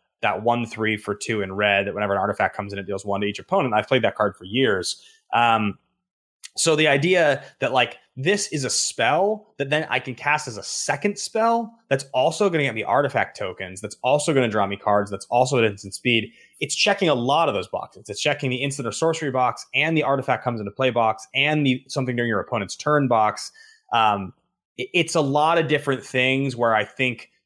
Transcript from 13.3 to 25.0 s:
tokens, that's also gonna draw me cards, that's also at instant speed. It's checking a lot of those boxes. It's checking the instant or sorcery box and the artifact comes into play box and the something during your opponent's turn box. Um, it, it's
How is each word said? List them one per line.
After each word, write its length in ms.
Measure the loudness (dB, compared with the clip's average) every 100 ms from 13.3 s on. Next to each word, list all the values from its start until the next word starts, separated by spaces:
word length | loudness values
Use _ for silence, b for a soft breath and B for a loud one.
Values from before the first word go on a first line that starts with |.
| -4
tokens, 440 | -8 -8 -12 -10
that's 160 | -12 -4
also 300 | 0 2 2
gonna 140 | 2 2
draw 180 | 0 -2
me 120 | -2
cards, 340 | 0 0 0
that's 140 | -8 -2
also 280 | 2 2 4
at 80 | 2
instant 280 | 0 -14
speed. 380 | -4 2 2 0 B B B
It's 120 | -6
checking 360 | 0 0 2 2
a 40 |
lot 360 | 2 2 2 2
of 60 | 0
those 120 | -4
boxes. 420 | -8 -8 -16 -12
It's 120 | -4
checking 280 | -2 -2 -4
the 140 | -4
instant 240 | -4 -4 -6
or 60 |
sorcery 380 | -2 -2 -2 -2
box 340 | 0 -2 -2 -6 -2
and 220 | 0 2
the 60 |
artifact 420 | 2 2 2 -2 -2
comes 160 | -4
into 100 | -6
play 200 | -2 0
box 360 | 2 2 0 -4 0
and 300 | 2 2 2
the 180 | 0 -2
something 260 | -6 -4 -2
during 140 | 0
your 100 | -2
opponent's 380 | -2 -4 -6 -4
turn 320 | 0 2 4
box. 420 | 4 2 0 -12 B B B B
Um, 400 | 2 2 2 -4 -14 _ _ _ -12
it, 100 | -4
it's 220 | -2